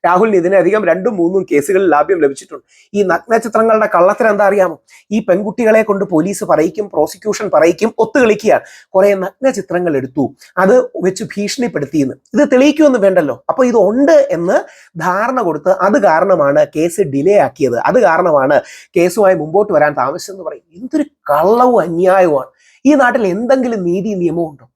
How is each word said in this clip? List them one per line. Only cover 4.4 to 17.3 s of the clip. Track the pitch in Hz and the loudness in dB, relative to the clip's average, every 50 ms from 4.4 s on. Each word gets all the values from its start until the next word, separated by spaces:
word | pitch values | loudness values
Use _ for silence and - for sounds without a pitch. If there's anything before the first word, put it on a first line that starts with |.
| 208 196 | 0 0
അറിയാമോ? | 202 202 185 175 156 - _ _ - - _ _ | 2 2 0 -2 -2 -10 _ _ -20 -20 _ _
ഈ | 202 214 - - | -6 -4 0 0
പെൺകുട്ടികളെ | 175 190 208 190 180 - 240 220 220 220 220 214 | -2 -2 -2 -6 -6 -2 0 2 2 2 2 0
കൊണ്ട് | 202 196 202 196 185 | -2 -4 -2 -2 -2
പോലീസ് | 156 156 196 202 - 214 170 | -2 -2 -2 -6 -8 -2 -2
പറയിക്കും, | 165 147 156 185 - - 208 196 - | 0 0 0 -2 -2 -6 -10 -6 -2
പ്രോസിക്യൂഷൻ | 156 151 156 - - - 214 202 - 220 190 - | -2 -2 -2 -4 -8 -6 -6 -6 -4 -4 -2 2
പറയിക്കും, | - 156 170 170 - 208 - - - 226 | 2 4 2 2 0 -4 -4 -2 -2 -4
ഒത്തുകളിക്കുകയാണ്. | 220 - 294 247 220 214 214 - 214 151 120 - - - - _ _ - | 0 2 2 2 2 0 0 0 0 0 0 -2 -8 -20 -20 _ _ 0
കുറെ | 190 202 202 202 190 185 | 2 2 2 2 0 -4
നഗ്നചിത്രങ്ങൾ | 196 _ _ 262 269 - 202 185 _ 170 185 180 170 147 135 | -8 _ _ -4 -4 -4 -4 -8 _ -6 -4 -2 -2 -2 -2
എടുത്തു, | 127 131 _ 151 131 113 - _ - _ _ 180 190 | -4 -4 _ -4 -4 -4 -6 _ -20 _ _ 0 2
അത് | 196 247 254 247 - _ 349 180 | 4 4 2 2 0 _ -4 -4
വെച്ച് | 190 190 - 220 - - | -4 -4 -4 -12 -10 -8
ഭീഷണിപ്പെടുത്തിയെന്ന്. | 202 202 202 - - 240 220 - 151 147 - - 156 139 127 - _ _ _ - | -8 -6 -6 -4 -6 -6 -6 -4 -6 -8 -4 -2 -2 -2 -2 -4 _ _ _ 0
ഇത് | 240 294 - 262 | 0 0 2 2
തെളിയിക്കുമെന്ന് | 247 269 294 269 302 311 294 254 233 196 | 4 4 2 4 4 2 2 4 2 2
വേണ്ടല്ലോ. | 196 190 185 160 139 117 - _ - | 2 2 2 0 0 -6 -8 _ -6
അപ്പൊ | 214 - 254 247 | -2 0 0 2
ഇത് | 233 233 190 185 | 2 2 2 2
ഉണ്ട് | 214 254 285 311 330 294 - - 180 165 | 2 0 2 4 4 4 2 2 -2 -4
എന്ന് | 170 180 226 339 - - - - - _ _ 170 - | -2 -2 -2 -2 -2 -6 -20 -20 -20 _ _ -6 -4
ധാരണ | 180 180 196 220 240 262 254 220 170 | -4 -2 -2 -4 -4 -4 -2 -2 -4
കൊടുത്ത് | 151 147 - - 196 - 175 202 | -4 -2 -2 -2 0 0 0 0
അത് | 208 294 196 185 | 2 2 2 2
കാരണമാണ് | 156 160 180 196 185 165 143 139 143 151 151 147 _ | 2 2 2 2 2 2 2 2 2 2 0 0 _
കേസ് | 156 160 175 170 - 196 147 135 | -2 -2 -2 -2 -2 -4 -2 -2
ഡിലേ | 139 147 180 | -2 0 2